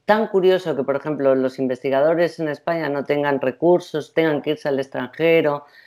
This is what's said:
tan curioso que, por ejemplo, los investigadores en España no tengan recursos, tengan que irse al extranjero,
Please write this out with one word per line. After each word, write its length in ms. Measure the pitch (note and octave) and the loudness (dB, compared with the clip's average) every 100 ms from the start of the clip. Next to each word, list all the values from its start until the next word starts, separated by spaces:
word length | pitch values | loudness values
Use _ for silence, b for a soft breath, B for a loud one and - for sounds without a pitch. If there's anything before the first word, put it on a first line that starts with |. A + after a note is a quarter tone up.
tan 240 | - G#3+ A3 | 0 0 2
curioso 480 | F#3+ F#3 F#3 F3+ C#3 | 2 2 2 0 -4
que, 80 | |
por 140 | C3 C#3 | -2 -2
ejemplo, 360 | D3+ C#3+ C3+ | -4 0 2
los 260 | C3 C3 C3 | 2 0 -2
investigadores 800 | C3 B2 C#3 C3+ D3+ E3 E3+ E3 | -4 -2 -2 2 2 2 0 -2
en 80 | D#3 | -6
España 400 | C#3+ - E3 D3+ | -6 -6 -4 -4
no 160 | C#3+ - | -4 -2
tengan 340 | D3 C#3+ C#3 | -2 0 0
recursos, 720 | C3 B2 E3+ F3 - D#3 C#3 | -2 -2 2 2 0 -8 -6
tengan 280 | - D#3+ D3 | -2 0 0
que 80 | D3 | -4
irse 160 | D3 D3+ | -4 -2
al 100 | C3+ | -4
extranjero, 840 | C3+ C3 B2 - E3 E3 D3+ C#3+ B B | -4 -8 -10 -2 2 4 2 -2 B B